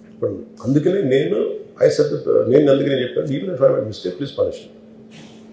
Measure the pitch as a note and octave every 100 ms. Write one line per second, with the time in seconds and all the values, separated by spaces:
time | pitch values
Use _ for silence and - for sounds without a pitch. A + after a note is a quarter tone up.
0 | - - - - - - A#2 D3 F3+ G3
1 | C3+ C3+ D#3+ - - - - - - -
2 | - - - - - C#3 C#3+ C#3 C#3 C3
3 | B2 - C3+ D3 F#3+ - C3+ - A2 -
4 | F2+ - C#3 - F2+ - - - - -
5 | - - - - -